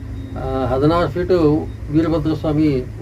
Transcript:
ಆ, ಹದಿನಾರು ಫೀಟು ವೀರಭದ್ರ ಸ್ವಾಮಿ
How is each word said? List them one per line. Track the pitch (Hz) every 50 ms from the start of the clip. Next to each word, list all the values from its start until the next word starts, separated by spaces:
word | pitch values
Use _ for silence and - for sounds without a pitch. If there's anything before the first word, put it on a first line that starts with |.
| - - - - - - - -
ಆ, | 131 135 131 131 131
ಹದಿನಾರು | 120 131 131 143 151 165 170 175 147
ಫೀಟು | - 180 180 180 190 175 160 147 151 160 - - - - - -
ವೀರಭದ್ರ | 147 156 160 156 160 165 147 156 156
ಸ್ವಾಮಿ | 147 - 160 147 151 156 151 139 127 123 - - -